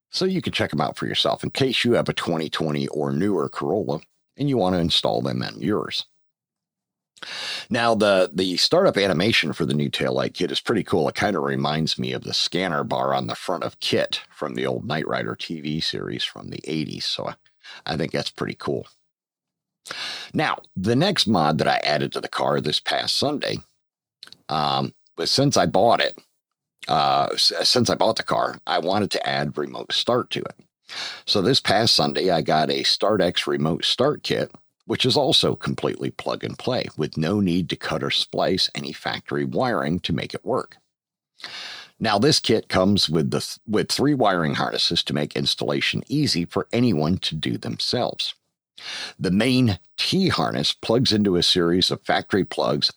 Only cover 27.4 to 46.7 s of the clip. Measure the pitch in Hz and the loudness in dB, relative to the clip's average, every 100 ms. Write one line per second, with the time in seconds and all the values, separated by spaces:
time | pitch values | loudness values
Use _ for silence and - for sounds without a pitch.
27.4 | - - - 127 107 - 101 - - 57 | 0 2 2 4 2 2 2 0 0 0
28.4 | 62 - - 85 82 101 98 - - 69 | 0 -4 -2 0 0 0 0 -2 -2 -2
29.4 | 71 73 69 60 - - - 120 - - | -2 -4 -6 -8 -4 -2 0 0 -2 -6
30.4 | - - _ _ - - - - - 104 | -8 -12 _ _ -16 -12 -10 -8 -2 2
31.4 | 95 135 - 101 113 - 73 69 92 82 | 2 2 2 2 4 2 2 0 2 2
32.4 | 76 78 71 69 - - 104 107 87 - | 4 2 2 0 0 2 2 2 2 0
33.4 | - 71 80 85 - - 139 - - 57 | -2 0 0 0 0 2 2 0 -2 -2
34.4 | 73 - _ _ - 110 131 143 135 - | -2 -8 _ _ -4 0 2 2 2 4
35.4 | 80 - - 65 - - 67 - - 58 | 2 0 -4 -2 -2 -2 -6 -6 -6 -4
36.4 | - - - 123 - - 76 - 78 104 | -6 -6 -2 -2 -4 -4 -4 0 0 2
37.4 | 95 87 80 - - 76 71 - - - | 2 2 0 -4 -4 -4 -2 -2 -2 0
38.4 | 76 92 - 73 71 - 69 55 - 71 | 0 0 -2 -4 -10 -8 -8 -8 -4 -4
39.4 | 69 80 123 95 69 90 - 82 - - | -2 -2 0 0 0 -2 -2 -4 -4 -8
40.4 | 92 120 - - _ _ _ _ _ _ | -4 -4 -6 -14 _ _ _ _ _ _
41.4 | - - - - - - 110 101 139 - | -14 -14 -14 -16 -18 -4 0 4 4 4
42.4 | - 110 - 95 92 101 - 80 67 69 | 2 0 2 2 4 4 2 2 0 -2
43.4 | - - - 104 - - 139 139 104 90 | -4 -10 -2 -2 0 0 2 4 2 2
44.4 | 76 - 62 60 - 85 - 67 73 - | 0 0 -2 -2 0 0 -2 -2 -2 -2
45.4 | 69 - 60 71 - - - 147 135 85 | -2 -2 -2 0 -2 -2 -2 0 0 0
46.4 | 85 98 - | -2 -4 -2